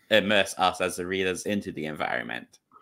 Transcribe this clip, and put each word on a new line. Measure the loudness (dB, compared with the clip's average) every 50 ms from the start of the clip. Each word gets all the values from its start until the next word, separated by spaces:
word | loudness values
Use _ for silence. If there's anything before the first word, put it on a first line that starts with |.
| _ 4
immerse | 4 4 6 6 4 4 4 2 0 2
us | 2 2 2 2
as | -2 -2 -2 -4
the | -4 -2
readers | -2 0 0 0 -2 -2 -2
into | -2 -2 -2 -2 -4
the | -6 -6 -6
environment. | -6 -6 -4 -4 -4 -2 -4 -4 -6 -8 -10 -12 -14 _ _ _ _ _ -20